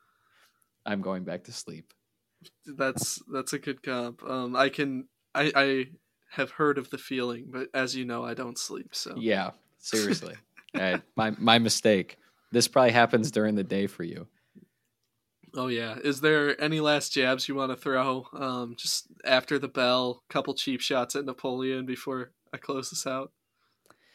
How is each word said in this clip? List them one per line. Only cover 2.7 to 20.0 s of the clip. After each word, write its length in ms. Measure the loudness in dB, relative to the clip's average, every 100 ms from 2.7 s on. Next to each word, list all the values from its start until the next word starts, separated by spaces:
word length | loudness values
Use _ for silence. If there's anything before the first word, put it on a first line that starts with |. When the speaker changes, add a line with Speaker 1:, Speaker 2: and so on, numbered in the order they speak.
| -4 -2 -2 -4 -6 -6
Speaker 2:
that's 220 | -6 -4
a 60 | -6
good 220 | -4 -6
comp. 400 | -4 -4 -4 -8
Um, 320 | -6 -6 0 2
I 140 | 2
can, 380 | 2 -2 -4 -8 _ _
I, 180 | 0 2 4
I 300 | 4 2 -2 -8 _ _ _
have 200 | -4 -2
heard 260 | 2 2 2
of 120 | -2
the 60 | -8
feeling, 460 | -6 -4 -4 -6 -10
but 200 | -10 -6
as 220 | -2 -2 -4
you 100 | -6
know, 180 | -6
I 100 | -6 -8
don't 240 | -8 -8
sleep, 340 | -8 -10 -10
so. 220 | -10 -8 -4
Speaker 1:
Yeah, 340 | 0 0 -2 -8 _ _
seriously. 560 | -4 0 0 -2 -6 -16 _ _
Speaker 2:
<laughs> 200 | -10 -2
Speaker 1:
I, 260 | 0 -2 -4 -2
my, 160 | -2 2
my 180 | 6 6
mistake. 580 | 4 2 4 4 2 -10 _ _ _
This 160 | 0 4
probably 240 | 6 8
happens 400 | 8 6 4 2
during 240 | 0 2 0
the 80 |
day 240 | 0 -2 -2
for 160 | -4
you. 240 | -10 -10 -16 _ _ -20 -20 _ _ _ _ _ _ _ _ -6
Speaker 2:
Oh, 120 | -4
yeah. 300 | -2 -4 -4
Is 180 | -2 2
there 400 | 4 4 4 2
any 200 | 0 2
last 320 | 4 2 2
jabs 340 | 2 2 2 -2
you 80 | -2
wanna 220 | -2 -4
throw? 500 | 0 2 2 -2 -6
Um, 420 | -8 -6 -4 -6 -8
just 300 | -4 -4 -6 -6
after 340 | 2 2 4 -2
the 120 | -2
bell, 520 | 2 4 4